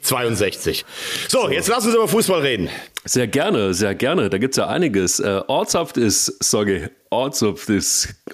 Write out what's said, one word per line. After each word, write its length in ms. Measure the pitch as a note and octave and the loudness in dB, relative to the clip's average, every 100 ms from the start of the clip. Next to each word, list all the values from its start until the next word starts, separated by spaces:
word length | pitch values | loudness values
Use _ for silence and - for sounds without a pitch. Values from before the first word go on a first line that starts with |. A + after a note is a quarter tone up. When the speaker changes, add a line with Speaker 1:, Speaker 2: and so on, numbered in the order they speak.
Speaker 1:
zweiundsechzig. 840 | - C3 A#2+ G#2+ G2 - E2 - - - - - - | -4 0 0 0 0 -2 -4 -4 -8 -12 -10 -8 -2
So, 200 | C4 F#3+ | 0 2
jetzt 200 | C#3+ F3+ | 0 0
lass 180 | A#3 A3 | 0 2
uns 80 | |
über 120 | A3+ G#3 | 2 4
Fußball 360 | G#3+ G3 F3+ | 2 2 2
reden. 260 | C#3 A2+ E2 - - - - | 2 0 -2 -6 -14 -14 -2
Speaker 2:
Sehr 200 | B2+ A#2+ | 0 2
gerne, 460 | C3+ F#3 D#3 G2 | 0 2 2 2
sehr 220 | F2+ G#2 | 2 0
gerne. 340 | G2 A#2+ F3+ G#2 | 0 0 2 2
Da 80 | F#2+ | 0
gibt's 220 | C3 C3 | 0 0
ja 100 | G2 | 0
einiges. 500 | C#3+ E3+ G2 F2+ - | 0 2 2 0 0
Äh, 220 | G2+ G2 - | 0 0 0
Ortshaft 500 | C#3 G#3 F3+ E3 - | -2 0 -2 -2 0
ist, 480 | A2+ F#2 - - | 2 2 -2 -2
sage 320 | - A2+ G#2 F#2 | 0 0 2 0
ich, 140 | D2+ - _ | -4 -14 _
Ortshaft 640 | A2+ C3+ C#3+ G#2+ - - | -2 -2 0 -2 -2 0
ist. 460 | G2 - - - - - | 0 2 -2 -4 -8 -20